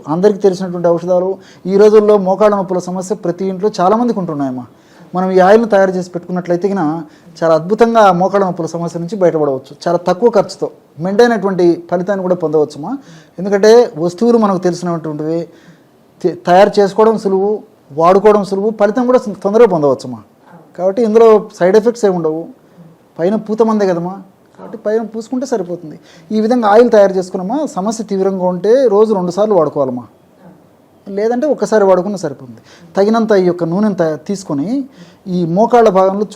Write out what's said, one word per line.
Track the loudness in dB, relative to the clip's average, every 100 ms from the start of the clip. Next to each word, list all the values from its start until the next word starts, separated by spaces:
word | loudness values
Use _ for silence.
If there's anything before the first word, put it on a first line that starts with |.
| -6
అందరికీ | 0 0 2
తెలిసినటువంటి | 0 0 -6 -4 0
ఔషధాలు. | 0 0 -2 -2 -6 -12 -14 -4
ఈ | 4
రోజుల్లో | 6 6 4 2
మోకాళ్ళ | 2 0 0 0
నొప్పుల | -2 -6
సమస్య | -6 -8 -8
ప్రతి | -6 -6 -6 -6
ఇంట్లో | -4 -6 0
చాలామందికి | 0 2 0 -4
ఉంటున్నాయమ్మా. | -6 -6 -6 -8 -12 _ _ -20 -10
మనం | -4 0
ఈ | 2
ఆయిల్ను | 4 4 4
తయారు | 2 2
చేసి | 0 -8
పెట్టుకున్నట్లయితే | -10 -8 -8 -4 -2 -2
గిన | -2 -2 -4 -10 -18 -20 -4
చాలా | 0
అద్భుతంగా | 2 0 0 2 4
ఆ | 4
మోకాళ్ళ | 4 0 0 -2
నొప్పుల | -2 -8
సమస్య | -6 -8 -8
నుంచి | -8 0
బయటపడవచ్చు, | 0 2 0 -2 -8 -8 -4
చాలా | -2
తక్కువ | -2 0 2
ఖర్చుతో | 2 -2 -4 -10 -10 _ -10
మెండైనటువంటి | -4 2 2 2 -2 0 2 0 -2
ఫలితాన్ని | -6 -2 -4
కూడా | -2
పొందవచ్చుమా. | -2 0 0 -2 -4 -10 -12 -14 -20 _ -10
ఎందుకంటే | -4 2 6 6 4 -2
వస్తువులు | -6 -2 0 2
మనకు | 2 0
తెలిసినటువంటివి, | -2 -4 -6 -6 -6 -8 -6 -6 -8 -16 _ _ _ _ _ _
తే-, | -6 -4 2
తయారు | 4 6 4
చేసుకోవడం | 0 2 2 2
సులువు, | -2 -2 -2 -4 -8 _ _
వాడుకోవడం | 0 2 4 4 2
సులువు, | 0 -4 -4 0
ఫలితం | -2 0 0
కూడా | 0
తొందరగా | 0 -6 -2 2 4
పొందవచ్చుమా. | 4 0 -2 -6 -16 -18 _ _ -20 -20 -6
కాబట్టి | -4 0
ఇందులో | 2 4 6 4 2
సైడ్ | -2 2 4
ఎఫెక్ట్స్ | 2 0
ఏమి | 0 0
ఉండవు, | -2 -4 -10 -18 _ _ -20 _ _ -6
పైన | -2
పూత | -2 -4 0
మందే | 0 2 0
కదమ్మా, | -2 -6 -10 -18 _ _ -20
కాబట్టి | -18 -10
పైన | -4 -4
పూసుకుంటే | -4 -10 -8 -8 -4
సరిపోతుంది. | -6 -6 -10 -12 -18 -20 -20 -6
ఈ | -2
విధంగా | 0 0 4
ఆయిల్ | 4 6
తయారు | 6 4
చేసుకున్నామా, | 2 -4 -8 -6 -6 -6
సమస్య | -6 -6 -6
తీవ్రంగా | -6 -4 -2 -2
ఉంటే | -2 -2 2 2 4
రోజు | 2 2
రెండు | 2 -2
సార్లు | -2 0
వాడుకోవాలమ్మా, | 2 0 0 -4 -4 -12 _ _ _ -20 -20 _ _ _ _ -12
లేదంటే | -4 -2 -2 -2
ఒక్కసారి | -2 0 2
వాడుకున్నా | 4 2 0 -6
సరిపోతుంది. | -8 -10 -16 -20 _ -20 -10 -2
తగినంత | 0 0 2
ఈ | 2
యొక్క | 2 -2
నూనెను | -4 -2 -2
తయా-, | -2 -2 -4
తీసుకొని | -8 -10 -6 -6 -4 -6 -8 -14 -20 _ -8
ఈ | -4 -2
మోకాళ్ళ | 0 2 4 4
భాగంలో | 4 0 0 -6